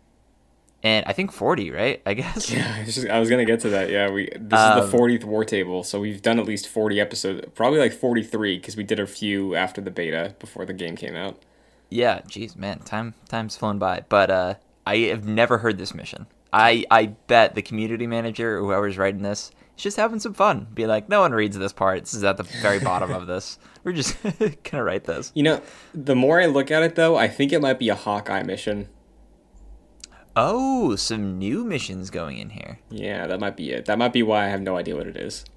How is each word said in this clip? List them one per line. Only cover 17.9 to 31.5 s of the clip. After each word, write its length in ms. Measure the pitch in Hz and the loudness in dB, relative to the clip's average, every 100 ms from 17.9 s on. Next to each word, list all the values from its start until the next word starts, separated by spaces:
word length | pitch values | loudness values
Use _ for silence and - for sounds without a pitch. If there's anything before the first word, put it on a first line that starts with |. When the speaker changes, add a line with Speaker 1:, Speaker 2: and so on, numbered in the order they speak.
| 113 117 | -4 -4
Speaker 1:
manager 500 | 117 113 107 117 101 | -4 -4 -4 -2 -2
or 40 | |
whoever's 360 | 101 98 101 95 | 0 0 0 0
writing 240 | 98 98 | 0 0
this 300 | 101 104 - _ _ - | -4 -6 -8 _ _ -10
is 80 | |
just 140 | 202 208 | -6 0
having 240 | 220 226 | 0 0
some 120 | 220 | -6
fun. 340 | 196 202 147 110 | 2 2 2 -4
Be 140 | - 110 | -4 0
like, 220 | 110 - | 0 2
"No 100 | 208 | 4
one 140 | 175 | 4
reads 240 | 113 104 98 | 4 0 -2
this 140 | 98 | -6
part. 260 | - 98 92 | 0 0 0
This 100 | - | -2
is 100 | 110 | -2
at 140 | 98 98 | 0 0
the 60 | 95 - | -4 -2
very 180 | 107 101 | 2 2
bottom 320 | 92 92 92 | 2 0 -2
of 160 | 90 90 | -4 -4
this. 320 | 90 - - - | -6 -6 -14 -20
<laughs> 120 | - | -12
We're 80 | 175 | -6
just 240 | 170 127 - 208 160 | -4 -4 -4 -4 -2
<laughs> 240 | 214 147 | -2 -2
gonna 220 | - 147 104 | -8 -4 -2
write 180 | 95 | -2
this." 300 | - 80 - 156 | -4 -6 -4 0
Speaker 2:
You 80 | |
know, 180 | 151 151 - - - | 2 2 -4 -20 -16
the 220 | 165 139 127 | -6 0 4
more 240 | 131 170 | 6 6
I 60 | 175 | 4
look 260 | 139 139 | 4 2
at 120 | 156 | 2
it, 120 | 165 165 | 2 4
though, 220 | 165 160 | 4 4
I 100 | 110 | 2
think 240 | - 139 | 2 2
it 80 | 160 | 2
might 180 | 139 127 | 2 2
be 100 | 113 | 0
a 60 | 98 | 0
Hawkeye 480 | 107 104 104 98 | -2 -4 -2 -6
mission. 440 | 98 98 - 104 101 - _ _ - _ _ - - - _ _ - - _ 117 | -4 -6 -4 -6 -8 -16 _ _ -20 _ _ -20 -20 -20 _ _ -20 -20 _ 0
Speaker 1:
Oh, 600 | 135 233 269 262 175 98 | 2 2 0 0 0 0
some 420 | - 113 98 92 | -2 -4 -4 -4
new 280 | 95 | -4